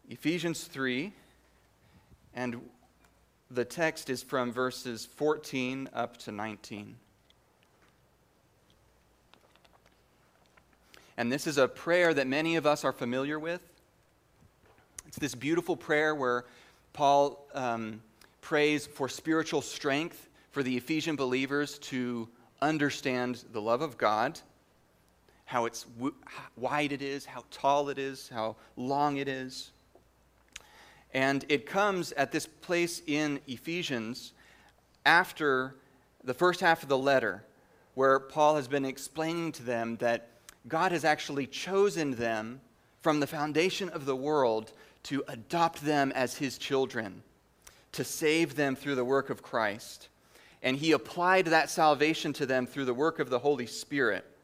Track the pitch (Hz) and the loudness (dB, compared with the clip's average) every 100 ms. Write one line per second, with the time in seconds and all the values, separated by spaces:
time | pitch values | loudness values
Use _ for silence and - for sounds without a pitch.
0 | - 120 147 170 170 160 - 139 131 123 | -18 -4 -2 -2 -2 -6 -10 -4 -2 -2
1 | 185 - - _ _ _ _ _ _ - | -4 -12 -20 _ _ _ _ _ _ -20
2 | _ - _ 120 123 117 - _ _ _ | _ -20 _ -6 -6 -6 -14 _ _ _
3 | _ _ _ _ _ 123 120 - 160 156 | _ _ _ _ _ -4 -4 -2 -2 -2
4 | - 123 - 139 123 117 127 123 127 113 | -8 -8 -4 -4 -2 -2 -2 -4 -10 -10
5 | - - 151 151 - 135 127 135 135 120 | -12 -4 -2 -2 -4 -4 -4 -6 -8 -6
6 | 120 - - 104 110 104 - 104 107 117 | -6 -8 -12 -8 -8 -10 -14 -14 -14 -18
7 | _ _ _ _ _ _ _ _ _ _ | _ _ _ _ _ _ _ _ _ _
8 | _ _ _ _ _ _ _ _ _ _ | _ _ _ _ _ _ _ _ _ _
9 | _ _ _ - _ _ _ _ _ _ | _ _ _ -20 _ _ _ _ _ _
10 | _ _ _ _ _ _ _ _ _ - | _ _ _ _ _ _ _ _ _ -20
11 | - - 117 139 165 139 127 - - 175 | -14 -4 -2 0 0 4 4 2 0 4
12 | 170 143 127 143 165 165 147 147 139 - | 6 4 2 0 2 2 2 2 0 -2
13 | 120 127 139 151 160 175 - _ _ _ | -4 -2 -2 -4 -6 -8 -12 _ _ _
14 | _ _ _ _ - _ _ _ _ - | _ _ _ _ -20 _ _ _ _ -20
15 | - - 147 120 135 170 170 165 - 151 | -18 -8 -6 -4 0 0 0 -4 2 2
16 | 156 151 127 123 - - - _ _ - | 2 2 0 0 -4 -20 -20 _ _ 2
17 | 143 143 143 - - 143 127 117 110 107 | 6 6 4 0 -10 -4 -2 -2 -6 -10
18 | - _ - _ - 151 151 147 - - | -18 _ -20 _ 0 4 4 2 -2 -6
19 | 131 - 156 160 156 156 - - 147 139 | -4 -4 0 0 2 -2 -4 -6 -2 0
20 | 170 - - _ _ 143 131 123 123 156 | -2 -12 -20 _ _ -4 -2 -2 -2 -2
21 | 156 143 131 127 135 143 147 - - 131 | 0 -2 0 0 0 -2 -2 -8 -8 -4
22 | 123 120 113 - - _ 143 156 143 - | -4 -6 -8 -16 -20 _ 0 2 0 0
23 | 143 123 123 117 - 110 107 120 156 117 | -4 -2 -2 -6 -8 -6 0 0 0 0
24 | 107 107 127 - - _ _ _ _ _ | 2 4 0 -4 -20 _ _ _ _ _
25 | _ _ _ _ - 127 117 - - 117 | _ _ _ _ -6 -2 -2 -6 -16 -8
26 | 131 - - - - - 123 147 147 139 | -8 -8 -18 -16 -16 -8 -4 -2 -2 -4
27 | 139 139 - 123 - - 139 143 143 135 | -6 -8 -10 -16 -16 -2 2 2 2 -4
28 | 135 131 - 120 110 110 - - 127 139 | -6 -8 -10 -6 -6 -8 -16 -8 -2 0
29 | 147 139 139 131 131 127 - _ _ - | 2 0 -4 -6 -8 -12 -16 _ _ -20
30 | _ _ _ _ _ - - - - - | _ _ _ _ _ -20 -20 -20 -20 -20
31 | _ 131 135 139 135 143 147 196 208 190 | _ 0 2 2 0 -2 0 0 2 0
32 | 156 - 135 160 - - - 175 170 - | -4 -2 0 -2 -6 -16 -2 0 0 -4
33 | - 147 151 143 - - - 175 170 127 | -4 0 0 -4 -8 -10 -6 -6 -2 -4
34 | 110 127 - _ - - - _ _ _ | -4 -8 -14 _ -20 -20 -20 _ _ _
35 | 147 165 185 - 151 131 131 135 _ _ | 6 6 4 -2 0 0 -2 -10 _ _
36 | _ _ 127 127 180 175 180 165 139 135 | _ _ -8 2 4 6 4 4 4 2
37 | 135 135 113 95 - _ _ _ _ - | 6 4 4 -4 -12 _ _ _ _ 2
38 | 135 135 135 156 151 151 123 143 135 127 | 4 4 2 4 6 4 0 -2 -2 -6
39 | - 160 160 170 165 - 120 117 113 113 | -10 -4 -2 -2 -4 -6 -4 -2 -2 0
40 | 120 117 - - - _ 117 160 180 170 | 0 0 -4 -20 -20 _ -4 0 2 2
41 | 151 151 - 143 131 - - 196 202 165 | 2 0 -2 -4 -6 -8 -2 2 2 2
42 | 147 117 117 110 110 127 _ _ _ _ | -2 0 -2 -2 -6 -12 _ _ _ _
43 | 165 151 139 160 151 151 185 180 185 160 | 0 2 0 -2 0 2 2 0 -6 -6
44 | 139 131 143 151 127 110 110 - - _ | -4 -2 2 4 4 2 -4 -18 -20 _
45 | - 139 - 123 110 170 170 - 147 147 | -6 -4 -4 -10 -4 2 2 2 0 2
46 | 139 135 123 - 139 - - 135 131 123 | 2 0 -2 -2 -6 -6 -2 0 0 -4
47 | 107 95 - _ _ _ - - _ - | -8 -12 -20 _ _ _ -20 -20 _ -8
48 | 127 - 156 160 165 135 139 131 143 131 | -6 0 2 4 2 0 0 0 -2 0
49 | 123 135 131 117 - 123 107 104 - - | 2 0 0 -8 -4 0 0 -2 -12 -18
50 | - _ _ - - - - 135 160 175 | -20 _ _ -20 -20 -4 -2 0 4 4
51 | 175 175 175 190 165 160 147 - 156 139 | 2 0 6 6 6 4 4 4 4 6
52 | 151 156 151 139 131 131 123 143 131 120 | 2 2 -4 -4 0 0 0 -2 -2 2
53 | 160 160 127 123 139 143 120 - - 143 | 0 0 -2 2 2 0 -2 -10 -6 0
54 | 120 92 - - | 2 0 -6 -20